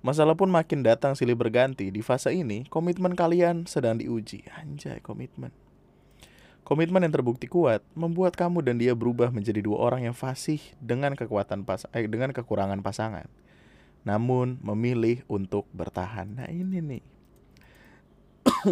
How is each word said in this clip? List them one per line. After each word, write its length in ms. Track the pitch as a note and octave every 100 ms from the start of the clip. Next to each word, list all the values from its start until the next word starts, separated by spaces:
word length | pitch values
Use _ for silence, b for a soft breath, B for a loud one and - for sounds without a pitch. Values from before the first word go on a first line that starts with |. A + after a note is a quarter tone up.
Masalah 340 | A#2+ D3+ D#3 D#3+
pun 140 | G3
makin 340 | F3 D#3+ D3 C3+
datang 320 | C#3 C#3 C#3
silih 160 | A#2+
berganti. 560 | A#2 A#2 A#2 C3 G2 F#2+
Di 160 | G2 A2+
fase 240 | B2+ -
ini, 400 | E3+ C#3 G#2 C3+
komitmen 480 | D#3+ F3 F3+ F3+ F3+
kalian 480 | E3+ F3 E3+ E3+ E3+
sedang 320 | D#3+ A#2+ A2+
diuji. 480 | A#2 A2+ G#2+ - -
Anjay, 480 | - D#3 C#3+ C#3+ A#2
komitmen. 480 | - A2 B2+ - B2+ - _ _ _ _ b b b b b b -
Komitmen 400 | D3 E3 F#3 E3+
yang 80 | D3
terbukti 340 | B2 A#2+ A#2+
kuat 320 | F3+ D3+ G#2+ _ -
membuat 420 | E3+ E3+ F#3 -
kamu 240 | F3 F3
dan 160 | C3 A#2+
dia 160 | A#2+
berubah 380 | A#2+ B2 A#2+ A#2+
menjadi 320 | A#2+ G2+ G#2
dua 240 | G#2 G#2 A#2+
orang 180 | B2+ A#2
yang 80 |
fasih 480 | A#2 C3 C3 - D3+ - -
dengan 340 | A#2+ B2 C#3 C#3
kekuatan 480 | A2+ G2+ G2 G2 F#2+
pas-, 240 | F#2+ - A#2
eh, 100 | A2
dengan 240 | A2 C3
kekurangan 540 | C3 A#2+ G2+ G2 G2 G2
pasangan. 400 | G2+ A2 F#2+ - _ b b b b b b -
Namun, 560 | G#2+ A#2+ B2+ B2+ B2+
memilih 640 | G#2 G#2 A#2+ A#2+ A2+ A#2+ -
untuk 400 | G#2 F#2+ G#2 -
bertahan. 680 | - - - F#2 A2 F#2 A#2
Nah, 80 | -
ini 260 | E3+ F#3 F#3
nih. 260 | D#3 B2+ - _ _ - _ - b b b b _ _ _ _ -
<coughs> 160 | - G#3